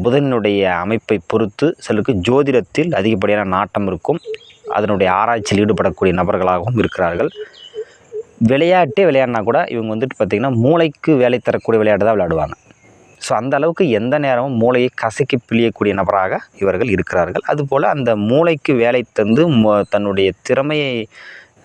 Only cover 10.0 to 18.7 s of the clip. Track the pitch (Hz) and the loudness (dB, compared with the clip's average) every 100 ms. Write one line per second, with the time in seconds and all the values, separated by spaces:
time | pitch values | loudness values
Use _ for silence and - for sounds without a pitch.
10 | 127 - 101 104 135 120 123 170 165 - | -6 -4 -2 0 0 0 2 2 0 -2
11 | - 143 123 123 - 117 - 113 107 104 | 0 2 2 0 -2 -2 0 2 2 2
12 | 101 107 87 80 76 80 _ - _ _ | 2 2 0 -2 -4 -8 _ -20 _ _
13 | _ _ - 117 123 143 156 165 180 107 | _ _ -4 -4 -2 0 0 0 0 0
14 | 117 147 143 123 135 120 117 127 127 - | 0 0 0 0 0 0 2 2 0 -2
15 | 117 - 135 127 - 113 117 - 104 95 | -6 -4 -2 -2 -2 0 0 0 0 0
16 | 95 101 95 160 - - 98 92 120 92 | 2 2 2 -4 -8 -4 -2 0 0 -2
17 | 87 90 87 92 - 147 143 135 196 156 | -2 -2 -2 -2 -4 -4 -2 0 0 0
18 | 120 107 104 135 170 160 - | 0 0 0 2 2 0 0